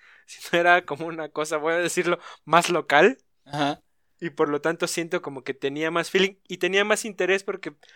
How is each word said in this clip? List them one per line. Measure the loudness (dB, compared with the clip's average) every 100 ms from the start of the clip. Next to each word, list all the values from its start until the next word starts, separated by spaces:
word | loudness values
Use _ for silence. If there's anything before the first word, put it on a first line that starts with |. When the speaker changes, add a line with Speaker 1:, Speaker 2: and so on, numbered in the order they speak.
| -20
Speaker 1:
<laughs> | -20 -20
sino | -18 -2 2
era | 4 4 2
como | -8 -8
una | -8 -8
cosa, | -6 -4 -2
voy | 0
a | 0
decirlo, | 0 -2 -2 -2 -6 -20
más | 2 4 4
local. | 0 4 6 6 4 _ _
Speaker 2:
Ajá. | -12 -4 -4 -4 _ _ _ _
Speaker 1:
Y | -10
por | -2 -2
lo | 0
tanto | -2 -2 -4
siento | -4 -4 -6
como | -6 -10
que | -10
tenía | -6 -6 -4 -2
más | -2 0
feeling | 0 0 -2 _
y | -4
tenía | 0 2
más | 2 0
interés | -2 -4 0 0
porque | -2 -8 -12 -14 _